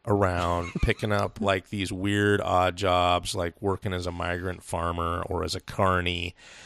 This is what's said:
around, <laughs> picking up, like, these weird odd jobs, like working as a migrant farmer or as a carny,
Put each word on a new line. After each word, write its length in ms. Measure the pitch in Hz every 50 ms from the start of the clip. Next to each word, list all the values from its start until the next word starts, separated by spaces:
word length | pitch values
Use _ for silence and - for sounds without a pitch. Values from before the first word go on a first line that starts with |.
| -
around, 640 | 113 104 101 101 92 90 87 87 87 87 85 87 87 -
<laughs> 60 | -
picking 300 | - 117 107 - - 107
up, 280 | 104 101 101 - - -
like, 280 | 107 101 95 95 - -
these 220 | - 101 92 87
weird 480 | 95 90 95 101 101 104 104 104 101 98
odd 340 | - 90 92 90 90 90 87
jobs, 580 | 87 98 92 90 90 87 90 87 90 87 - -
like 260 | 98 87 87 - -
working 300 | 104 98 95 - - 104 92
as 120 | 90 90
a 40 | 87
migrant 520 | 87 87 87 87 87 87 90 92 87 85
farmer 600 | - - - 85 85 85 85 85 85 85 85 87 85
or 180 | - 90 85 85
as 100 | 82 90
a 60 | 95
carny, 760 | - - - - 101 92 92 90 87 87 87 85 87 87 - - - - - - -